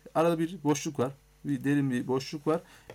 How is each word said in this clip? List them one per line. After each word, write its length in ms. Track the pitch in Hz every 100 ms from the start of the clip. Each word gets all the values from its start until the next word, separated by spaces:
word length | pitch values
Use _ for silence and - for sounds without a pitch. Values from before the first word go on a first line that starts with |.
| -
arada 240 | 156 165 165
bir 240 | 165 190
boşluk 340 | 143 147 165 147
var. 140 | 127 139 _ _
Bir 200 | 147 135
derin 260 | 135 143 139
bir 160 | 123 117
boşluk 400 | 131 135 151 156
var. 140 | 165 - - -